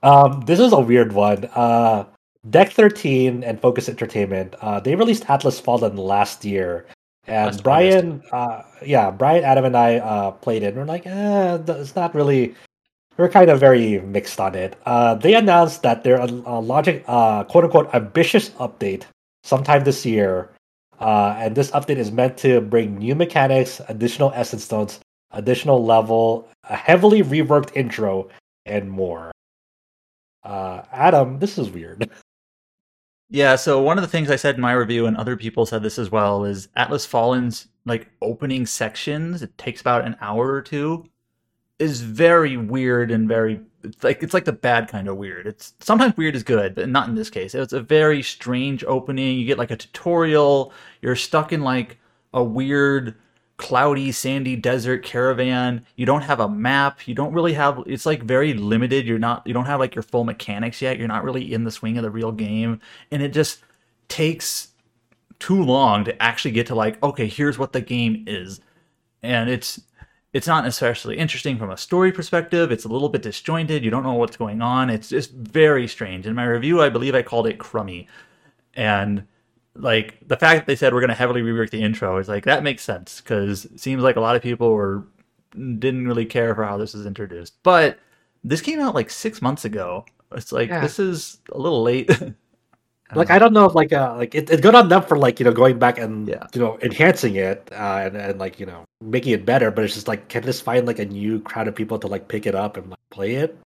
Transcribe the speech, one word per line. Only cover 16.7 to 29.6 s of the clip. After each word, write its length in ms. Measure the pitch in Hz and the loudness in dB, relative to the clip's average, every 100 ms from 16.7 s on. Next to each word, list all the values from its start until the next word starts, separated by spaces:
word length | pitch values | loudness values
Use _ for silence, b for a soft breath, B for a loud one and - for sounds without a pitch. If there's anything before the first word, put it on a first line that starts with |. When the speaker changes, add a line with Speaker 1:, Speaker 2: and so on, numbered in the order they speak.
| 135 151 - - | 0 0 -2 0
Speaker 1:
a 380 | 120 117 107 101 | 2 4 2 4
quote-unquote 480 | - 170 170 - 127 | 4 6 4 4 -2
ambitious 540 | 107 165 165 208 - - | -2 0 4 2 0 -8
update 440 | 123 - 104 95 - _ _ _ | -10 -6 -6 -6 -10 _ _ _
sometime 420 | - 135 135 147 139 | -2 -2 4 4 4
this 200 | 135 123 | 0 0
year, 440 | 110 101 92 90 _ _ _ _ _ | 0 2 0 -6 _ _ _ _ _
uh, 360 | 110 107 101 104 | 0 2 2 0
and 160 | 113 113 | -4 -2
this 160 | 139 | 0
update 240 | 147 139 139 | -2 -2 -2
is 160 | 107 | -2
meant 240 | 113 127 127 | 0 0 0
to 200 | 135 123 | 2 2
bring 380 | 107 117 104 101 | 4 0 0 -4
new 180 | 107 143 | -4 0
mechanics, 640 | 170 160 135 135 127 - - | 0 2 4 4 0 -4 -12
additional 460 | 113 117 - 139 127 | -4 -4 0 0 0
essence 300 | 120 113 - | -6 -6 -6
stones, 340 | 107 104 - _ _ _ | -4 -4 -8 _ _ _
additional 540 | - 107 127 151 131 113 | -10 -2 -2 2 2 6
level, 640 | 113 110 113 113 113 - _ - | 2 4 2 2 0 -6 _ -12
a 80 | - | -8
heavily 480 | - 175 202 214 | 4 6 6 4
reworked 480 | 156 147 147 147 139 | 4 0 2 2 2
intro, 540 | 139 127 - 107 95 95 b _ _ - | -4 -4 -2 -4 -2 -6 b _ _ -6
and 260 | 104 98 | -6 -6
more. 400 | 95 95 82 82 - _ _ | -6 -6 -6 -12 -18 _ _